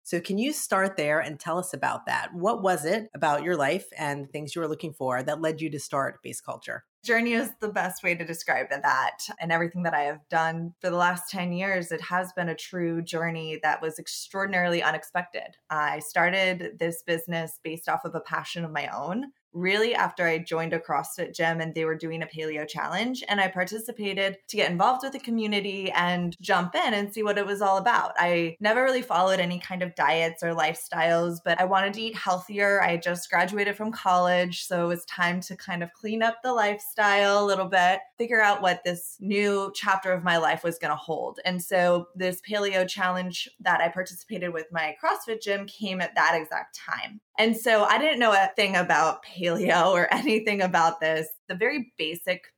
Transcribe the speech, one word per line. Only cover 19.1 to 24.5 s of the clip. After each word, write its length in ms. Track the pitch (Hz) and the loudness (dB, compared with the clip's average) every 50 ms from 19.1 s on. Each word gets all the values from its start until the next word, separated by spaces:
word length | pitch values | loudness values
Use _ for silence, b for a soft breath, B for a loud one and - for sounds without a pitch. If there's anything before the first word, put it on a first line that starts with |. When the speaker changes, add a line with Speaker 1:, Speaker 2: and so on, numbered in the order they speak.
| 180 233 277 277 - _ _ _ - | -4 -4 -6 -8 -12 _ _ _ -8
Speaker 2:
Really, 440 | 170 175 185 196 214 220 240 233 | -4 -2 2 2 2 2 2 2
after 320 | - 185 175 - - 180 170 | 2 0 0 0 0 0 2
I 100 | 160 165 | 2 0
joined 360 | 165 - 165 160 165 165 170 | -2 -2 -2 -2 -2 -2 -2
a 40 | 165 | -4
CrossFit 560 | 165 - 156 143 160 - - - 175 - 170 | -2 -2 -2 -2 -2 -4 -6 -6 -6 -6 -4
gym 260 | - 165 165 165 165 | -2 0 0 0 0
and 140 | 165 160 156 | -2 -4 -2
they 100 | 165 160 | -2 -2
were 120 | 160 160 | -2 -2
doing 260 | 160 165 160 160 165 160 | -2 -4 -6 -6 -6 -8
a 40 | |
paleo 420 | 156 - 156 156 156 156 156 156 151 | -8 -8 -8 -6 -6 -4 -6 -6 -6
challenge, 560 | - 156 151 147 160 190 220 247 262 247 - - | -6 -4 -4 -2 -2 -2 -2 -2 -4 -6 -4 -2
and 120 | 202 202 | 0 2
I 80 | 190 185 | 2 0
participated 880 | 180 180 185 180 202 220 220 - 233 233 208 196 190 190 196 196 190 - _ | 0 -2 -4 -2 -4 -8 -8 -8 -8 -6 -4 -4 -2 0 0 -2 -2 -6 _
to 100 | - | -8